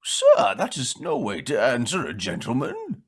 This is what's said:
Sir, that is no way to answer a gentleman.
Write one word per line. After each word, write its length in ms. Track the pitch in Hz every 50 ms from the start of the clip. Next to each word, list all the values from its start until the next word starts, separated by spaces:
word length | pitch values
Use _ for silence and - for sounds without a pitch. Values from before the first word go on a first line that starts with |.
Sir, 520 | _ - - - 508 554 587 - - 101 98
that 220 | 107 - - -
is 220 | - 131 123 - -
no 180 | 147 170 160 139
way 240 | - 101 101 80
to 180 | - - 143 107
answer 460 | 107 127 127 120 120 107 - 190 156
a 80 | - -
gentleman. 880 | - - - - - - - 117 127 143 - - 440 453 392 240 - -